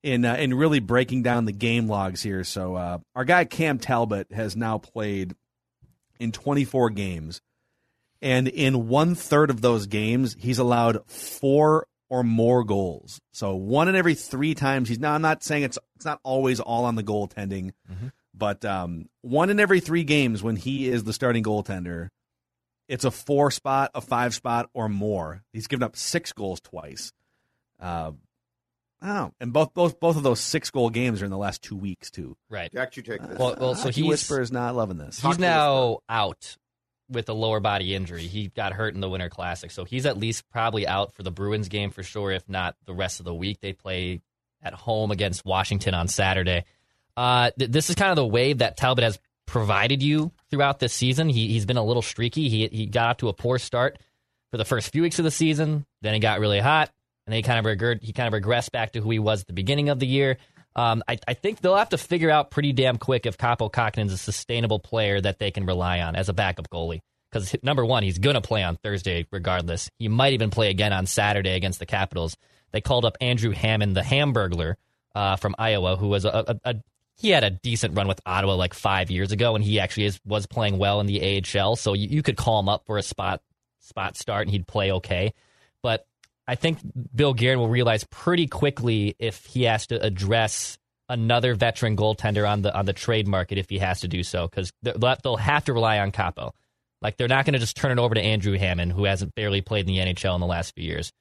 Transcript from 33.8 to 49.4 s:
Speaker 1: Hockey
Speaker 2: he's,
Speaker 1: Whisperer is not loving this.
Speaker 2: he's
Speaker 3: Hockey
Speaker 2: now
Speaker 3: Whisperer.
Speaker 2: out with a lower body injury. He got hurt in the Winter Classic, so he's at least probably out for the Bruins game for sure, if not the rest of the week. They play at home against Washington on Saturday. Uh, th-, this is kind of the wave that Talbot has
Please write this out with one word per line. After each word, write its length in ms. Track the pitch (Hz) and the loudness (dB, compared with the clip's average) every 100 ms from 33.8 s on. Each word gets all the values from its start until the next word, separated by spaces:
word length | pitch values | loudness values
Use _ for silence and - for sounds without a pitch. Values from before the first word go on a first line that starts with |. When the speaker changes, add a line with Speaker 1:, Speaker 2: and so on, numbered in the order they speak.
| 131 | -2
Speaker 1:
Hockey 120 | 123 | 0
Speaker 2:
he's, 60 | 165 | 0
Speaker 1:
Whisperer 320 | 151 - 139 | 0 0 -2
is 100 | 120 | -2
not 240 | 123 120 123 | -4 -4 -2
loving 220 | 107 87 | -4 -6
this. 200 | 73 - | -10 -4
Speaker 2:
he's 60 | |
Speaker 3:
Hockey 180 | 135 165 | -2 2
Speaker 2:
now 460 | 180 160 147 135 123 | 2 4 4 4 2
Speaker 3:
Whisperer. 80 | 113 - | -2 -4
Speaker 2:
out 480 | 113 98 - - - _ _ _ _ _ | -2 -2 -4 -18 -20 _ _ _ _ _
with 200 | 123 110 | -8 -6
a 40 | |
lower 260 | 110 110 107 | -4 0 0
body 340 | 104 101 92 95 | 0 0 -2 -4
injury. 280 | 90 85 | -6 -8
He 240 | 85 101 98 | -8 -8 -8
got 260 | - 98 | -6 -6
hurt 200 | 101 110 95 | -4 -4 -4
in 40 | |
the 80 | 95 | -6
Winter 200 | 92 87 | -6 -8
Classic, 400 | - 87 85 87 | -8 -8 -8 -12
so 140 | - 90 | -12 -8
he's 200 | 127 139 | -2 -2
at 120 | 101 | -2
least 320 | 113 113 _ | -4 -6 _
probably 380 | 120 113 110 98 | -4 -2 0 -2
out 260 | 98 101 | -2 -4
for 100 | - | -6
the 80 | 92 | -10
Bruins 380 | 87 101 107 95 | -6 -4 -2 -2
game 220 | 104 101 | -4 -6
for 120 | - | -8
sure, 280 | 90 107 101 | -10 -6 -4
if 160 | 95 - | -4 -4
not 260 | 95 87 - - | -6 -6 -8 -12
the 80 | |
rest 260 | 90 92 - | -6 -4 -6
of 60 | 87 | -8
the 100 | 85 | -6
week. 240 | 95 101 | -6 -6
They 120 | 98 | -10
play 480 | 92 98 92 90 87 _ _ _ _ | -10 -8 -6 -4 -6 _ _ _ _
at 120 | 87 | -14
home 380 | 85 - 110 107 | -10 -4 0 0
against 340 | 98 101 95 95 | 0 -2 -2 -2
Washington 480 | 92 95 98 98 | 0 0 0 0
on 140 | 90 87 | 0 0
Saturday. 580 | - 95 92 90 87 - _ _ _ _ - | 2 2 2 2 0 -4 _ _ _ _ -2
Uh, 360 | 123 123 120 123 | 2 4 4 2
th-, 140 | 127 | 0
this 180 | 139 156 | 2 0
is 60 | 170 | 2
kind 140 | 196 | 4
of 60 | 165 | 4
the 100 | 120 | 4
wave 320 | 117 131 135 | 4 2 4
that 180 | 113 - | 0 2
Talbot 260 | 131 127 | 2 4
has 160 | 117 95 _ _ | 2 0 _ _